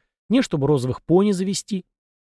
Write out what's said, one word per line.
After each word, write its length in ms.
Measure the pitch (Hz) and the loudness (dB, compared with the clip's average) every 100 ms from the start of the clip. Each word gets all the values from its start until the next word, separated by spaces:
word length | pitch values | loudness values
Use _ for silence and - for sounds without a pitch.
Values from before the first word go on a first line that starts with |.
| _ _ - | _ _ -2
Не 140 | 240 | 0
чтобы 240 | 233 156 135 | 0 -2 0
розовых 360 | 147 127 - | 0 0 -6
пони 300 | - 170 208 | 2 2 4
завести. 520 | 180 190 196 - 190 - _ _ _ _ | 0 -4 -6 -6 -8 -10 _ _ _ _